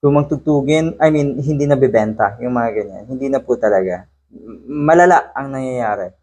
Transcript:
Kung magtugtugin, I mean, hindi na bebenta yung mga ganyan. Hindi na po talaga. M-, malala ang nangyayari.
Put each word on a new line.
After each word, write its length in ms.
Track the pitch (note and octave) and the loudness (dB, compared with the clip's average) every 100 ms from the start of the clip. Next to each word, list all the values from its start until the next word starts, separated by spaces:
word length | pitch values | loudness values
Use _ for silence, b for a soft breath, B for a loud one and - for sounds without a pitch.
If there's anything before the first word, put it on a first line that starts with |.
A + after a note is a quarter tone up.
Kung 160 | C#3+ D3 | 4 2
magtugtugin, 800 | D3 C#3+ D3+ D3 C3+ D#3 D#3+ D#3+ | 0 -4 0 0 2 0 0 0
I 160 | D#3 | 2
mean, 240 | D#3 C#3+ B2+ | 2 0 -2
hindi 300 | C#3+ D3 C#3+ | -4 -2 0
na 100 | C#3 | 2
bebenta 560 | B2+ A2+ G#2+ G#2+ G#2 A2+ | 2 2 0 0 -2 -2
yung 140 | B2 B2 | -6 -2
mga 140 | A#2 | -2
ganyan. 300 | G#2+ G2+ G2 A#2+ | -4 -6 -12 -12
Hindi 200 | C3 C3+ | -8 -2
na 80 | C3+ | -4
po 160 | B2+ | -2
talaga. 540 | A#2+ A2 G2+ F#2 F2+ F#2+ _ _ | -2 2 2 0 -6 -10 _ _
M-, 320 | - A2 A2+ A#2+ | -20 -20 -20 -12
malala 640 | D3 D3 E3 G3+ D#3+ - | -4 2 6 6 4 0
ang 240 | - C3+ | -10 -8
nangyayari. 560 | C3+ C3 B2+ A#2 G#2 F2+ F#2+ | -8 -6 -4 -4 -4 -8 _